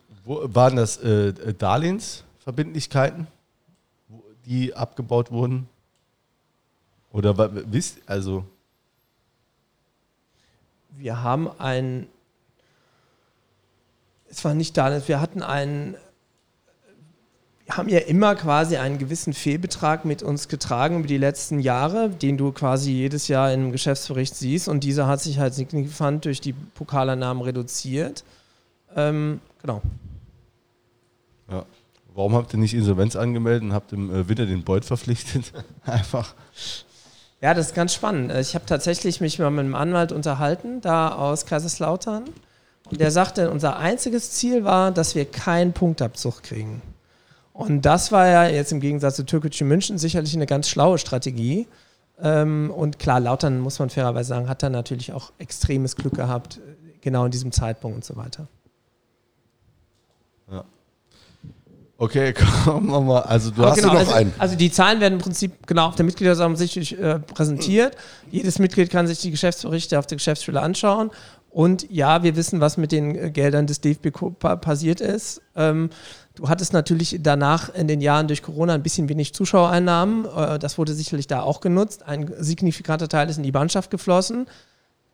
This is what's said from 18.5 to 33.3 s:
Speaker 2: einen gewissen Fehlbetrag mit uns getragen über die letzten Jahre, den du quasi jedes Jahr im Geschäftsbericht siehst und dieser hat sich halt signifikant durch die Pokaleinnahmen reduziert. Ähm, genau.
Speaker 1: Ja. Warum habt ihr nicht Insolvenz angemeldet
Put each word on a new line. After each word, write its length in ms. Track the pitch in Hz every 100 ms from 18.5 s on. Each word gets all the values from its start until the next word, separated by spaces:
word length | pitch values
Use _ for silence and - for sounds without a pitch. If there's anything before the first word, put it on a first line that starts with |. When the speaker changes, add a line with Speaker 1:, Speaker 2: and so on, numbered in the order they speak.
| 147 160 156
Speaker 2:
einen 220 | 131 143
gewissen 340 | 135 165 -
Fehlbetrag 680 | 139 - 147 180 - 156 160
mit 180 | 160 147
uns 260 | - 143 -
getragen 520 | 147 - 120 143 175
über 80 | 147
die 100 | 143
letzten 400 | 139 143 - 147
Jahre, 500 | 131 123 147 208 226
den 300 | 175 139 139
du 140 | 139
quasi 400 | 131 139 135 139
jedes 360 | 131 135 147 -
Jahr 240 | 135 135
im 200 | 131 131
Geschäftsbericht 640 | 127 156 139 - 131 135
siehst 340 | - 131 156 -
und 160 | 147
dieser 220 | 139 143 135
hat 140 | 139
sich 180 | 156 139
halt 140 | 135
signifikant 720 | 135 131 151 143 151 147 147
durch 160 | 151 135
die 120 | 143
Pokaleinnahmen 880 | 131 151 - 147 139 131 131 127 127
reduziert. 840 | 123 127 123 - 135 135 139 143 - _ _ _ _ _ _
Ähm, 460 | - 147 151 151 151 - _
genau. 220 | 143 107 - - - - - _ _ _ _ _ _ _ _ _ _ _ -
Speaker 1:
Ja. 160 | 92 90 _ _ _ _
Warum 200 | 95 101
habt 200 | 117 120
ihr 40 | 107
nicht 140 | 110
Insolvenz 420 | 117 104 92 104
angemeldet 500 | 95 117